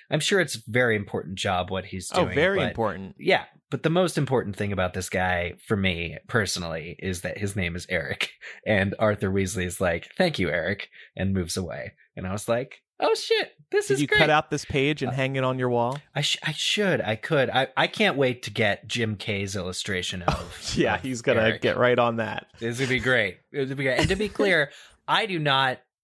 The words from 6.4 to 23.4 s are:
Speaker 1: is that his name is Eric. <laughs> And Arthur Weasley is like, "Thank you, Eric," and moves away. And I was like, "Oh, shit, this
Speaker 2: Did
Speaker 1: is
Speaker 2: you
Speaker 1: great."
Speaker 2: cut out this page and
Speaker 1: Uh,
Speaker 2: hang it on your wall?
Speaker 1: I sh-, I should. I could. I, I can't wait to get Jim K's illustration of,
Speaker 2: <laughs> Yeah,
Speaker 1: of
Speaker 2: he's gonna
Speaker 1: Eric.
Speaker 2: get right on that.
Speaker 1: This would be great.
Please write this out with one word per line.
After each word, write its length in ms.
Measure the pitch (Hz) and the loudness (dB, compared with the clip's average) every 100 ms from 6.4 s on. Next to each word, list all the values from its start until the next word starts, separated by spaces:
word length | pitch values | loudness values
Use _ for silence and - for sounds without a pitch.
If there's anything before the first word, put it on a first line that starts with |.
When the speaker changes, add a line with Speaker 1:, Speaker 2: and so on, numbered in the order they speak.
| 92 92 85 80 80 - | 0 -2 -4 -6 -8 -8
Speaker 1:
is 240 | 95 90 | -6 -4
that 160 | 92 - | -6 -6
his 180 | 101 101 | -4 -2
name 200 | 87 87 | -2 -2
is 100 | - | -4
Eric. 420 | 87 - - - - - | -4 -2 -4 -6 -8 -18
<laughs> 180 | - - | -8 0
And 300 | 104 98 - | 2 2 2
Arthur 320 | 107 104 98 | 2 2 0
Weasley 360 | 98 92 92 90 | 0 0 -2 -4
is 140 | - | 0
like, 300 | 90 85 - - | 0 0 -4 0
"Thank 220 | 180 143 | 0 2
you, 100 | 85 | 0
Eric," 400 | 82 82 101 - - - - | 0 -2 -4 -6 -16 -16 -6
and 160 | 98 | -2
moves 240 | 95 85 98 | 0 -2 -4
away. 340 | 87 - - - _ - | -6 -8 -12 -16 _ -12
And 100 | 92 | -8
I 60 | |
was 160 | 98 - | -6 -2
like, 320 | 117 143 - _ - | -2 -2 -12 _ -2
"Oh, 140 | 302 | 0
shit, 380 | 440 - 440 - _ - | 0 0 0 0 _ -4
this 180 | 403 403 | -2 0
Speaker 2:
Did 60 | 392 | 2
Speaker 1:
is 60 | |
Speaker 2:
you 60 | 143 | 4
Speaker 1:
great." 100 | 427 | 4
Speaker 2:
cut 100 | 151 | 6
out 180 | 151 - | 4 2
this 160 | 147 - | -4 -2
page 380 | 143 139 151 | 0 2 0
and 80 | 135 | -2
Speaker 1:
Uh, 40 | 131 | 0
Speaker 2:
hang 200 | 131 135 | 0 0
it 80 | |
on 160 | 131 131 | 0 0
your 100 | 127 | 2
wall? 300 | 120 117 139 - 147 | 2 2 -2 -8 -4
Speaker 1:
I 60 | |
sh-, 180 | 151 - | -2 -2
I 120 | - | -4
should. 480 | 151 - - 202 151 | -4 -2 0 2 0
I 160 | 110 113 | 0 -4
could. 340 | - 151 120 | 0 2 2
I, 160 | 113 131 - | 2 0 0
I 80 | 165 | 0
can't 320 | - 208 135 | 2 2 4
wait 240 | 131 123 | 2 0
to 80 | - | -6
get 360 | 104 107 98 110 | 0 0 0 -4
Jim 280 | 120 113 104 | -2 -2 -2
K's 380 | - 101 101 98 | -4 -4 -4 -4
illustration 680 | 90 90 - 90 87 92 | -6 -6 -4 -4 -4 -6
of, 500 | 87 - - - - | -4 -4 -4 -12 -6
Speaker 2:
<laughs> 20 | - | 0
Yeah, 200 | 123 104 | 2 0
Speaker 1:
of 60 | |
Speaker 2:
he's 200 | 131 120 | -2 -4
gonna 200 | 139 113 | 0 4
Speaker 1:
Eric. 200 | 110 - | 4 2
Speaker 2:
get 160 | 113 - | 0 2
right 220 | 123 123 | 4 4
on 160 | 120 113 | 2 2
that. 300 | 110 110 - - | -4 -6 -10 -8
Speaker 1:
This 200 | 117 120 | -6 -2
would 100 | 131 | 0
be 100 | 127 | 0
great. 380 | 120 123 101 - | 2 2 2 -2